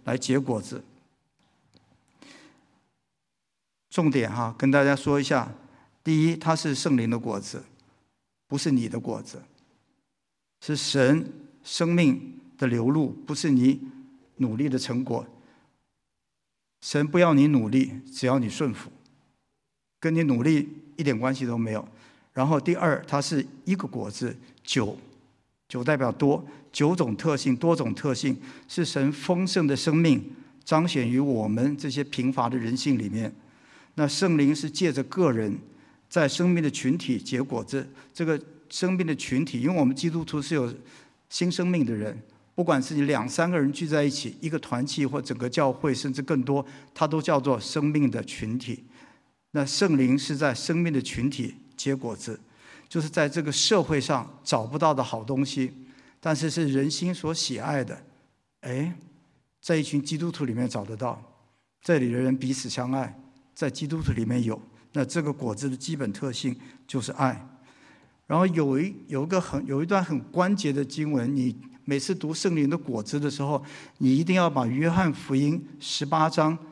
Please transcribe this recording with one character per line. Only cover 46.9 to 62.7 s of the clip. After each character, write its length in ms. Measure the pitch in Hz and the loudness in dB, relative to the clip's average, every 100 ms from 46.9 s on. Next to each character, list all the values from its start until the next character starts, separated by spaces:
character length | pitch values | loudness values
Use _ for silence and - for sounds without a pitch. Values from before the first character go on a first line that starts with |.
它 140 | - 156 | -2 0
都 140 | 156 | 0
叫 180 | 147 147 | 2 2
做 180 | 135 120 | 2 0
生 280 | 95 156 147 | -2 -2 0
命 260 | 151 139 | 2 2
的 100 | 113 - | 0 -6
群 340 | - 110 120 | -8 -6 -6
体。 240 | 113 113 - - - _ _ _ _ | -6 -10 -12 -20 -20 _ _ _ _
那 140 | 151 139 | -2 -2
圣 320 | - 202 147 | 2 4 4
灵 220 | 127 139 | 4 4
是 160 | - 143 | 0 0
在 180 | 147 | 0
生 220 | 120 - 170 | 0 -2 0
命 160 | 170 | 2
的 100 | 139 | 0
群 280 | - - 123 | -2 -2 -2
体 260 | 139 110 - - - | -2 -6 -8 -18 -8
结 180 | 139 135 | -4 -2
果 200 | 120 104 | -4 -8
子， 220 | - 107 - _ - - - | -10 -12 -14 _ -20 -20 -8
就 100 | 170 | -4
是 80 | 156 | -2
在 200 | 165 147 | 0 0
这 140 | 160 | 0
个 100 | 147 | -2
社 300 | 135 - 214 | 0 2 4
会 180 | 156 151 | 4 0
上 380 | 127 139 110 - | 0 -2 -2 -12
找 220 | - 135 110 | -2 -2 0
不 120 | 147 | 0
到 160 | 160 | 2
的 80 | 139 | 2
好 220 | 120 113 | 0 -4
东 220 | 110 135 135 | -4 -2 -2
西， 260 | 135 127 - - - - _ | -2 -4 -6 -20 -20 -20 _
但 160 | 165 151 | -2 -2
是 140 | 156 | 0
是 180 | 165 156 | 0 0
人 240 | 135 139 | 2 0
心 220 | 147 180 | -2 -4
所 200 | 175 156 | -4 -4
喜 260 | 165 - 120 | -4 -4 -4
爱 240 | 131 147 | -4 -2
的， 180 | 113 - - _ _ _ _ _ | -4 -8 -16 _ _ _ _ _
哎， 320 | 127 127 160 175 - _ _ _ _ _ | -8 -4 -4 -6 -14 _ _ _ _ _
在 160 | - 160 | -2 0
一 60 | |
群 180 | 147 147 | 0 -2
基 160 | 139 156 | -2 -4
督 140 | 170 | -4
徒 120 | - | -4
里 100 | 135 | -4
面 140 | 113 123 | -2 -2
找 160 | 117 | -4
得 120 | 101 110 | -8 -6
到。 260 | 127 117 - _ _ _ _ _ | -6 -8 -12 _ _ _ _ _
这 180 | - 160 | 0 2
里 120 | 123 | 2
的 60 | 123 | 0
人 180 | 131 127 | 0 0
彼 140 | 131 | 0
此 180 | 131 | -4
相 220 | 127 | -6